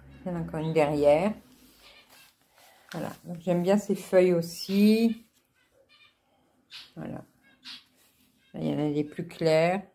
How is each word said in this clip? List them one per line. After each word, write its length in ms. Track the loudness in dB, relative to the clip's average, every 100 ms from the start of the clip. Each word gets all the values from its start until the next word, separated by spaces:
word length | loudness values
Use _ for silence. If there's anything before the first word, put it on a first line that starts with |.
| -20 -16 -10
Il 20 |
y 40 |
en 20 | -8
a 40 |
encore 200 | -8 -6
une 140 | -2
derrière. 580 | 0 0 2 4 4 2 -4 -14 _ _ _ -20 -20 _ -20 _ _ _ _ _ _ -16
Voilà. 160 | -12 -10 -12
Donc, 140 | -16 -8
j'aime 220 | -2 0
bien 160 | 2 2
ces 160 | 0
feuilles 400 | -6 2 4 4
aussi. 920 | 2 -2 -8 -2 4 6 6 2 -2 -12 _ _ _ _ _ _ _ _ _ _ _ _ _ _ -20 -20
Voilà. 300 | -16 -14 -14 -18 _ _ _ -20 -20 _ _ _ _ _ _ _
Là, 80 | -8
il 60 | -6
y 80 |
en 120 | -4 -2
a 40 |
des 120 | -4
plus 220 | -6 -8 -12
claires. 560 | -4 2 2 2 -2 -8